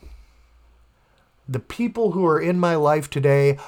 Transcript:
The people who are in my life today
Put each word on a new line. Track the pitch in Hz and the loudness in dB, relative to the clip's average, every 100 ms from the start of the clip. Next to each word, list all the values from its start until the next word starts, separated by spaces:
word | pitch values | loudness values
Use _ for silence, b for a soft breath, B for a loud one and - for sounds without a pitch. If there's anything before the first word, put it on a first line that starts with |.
| - - - _ _ _ _ _ _ _ _ _ _ _ - | -20 -20 -20 _ _ _ _ _ _ _ _ _ _ _ -10
The | 127 | -10
people | - - 240 233 214 | -8 -6 -6 -2 -2
who | 180 175 | 2 2
are | 156 | 2
in | 165 180 | 0 0
my | 175 165 | 0 2
life | 147 151 143 | 2 0 -2
today | 147 139 139 139 139 | -2 2 4 2 0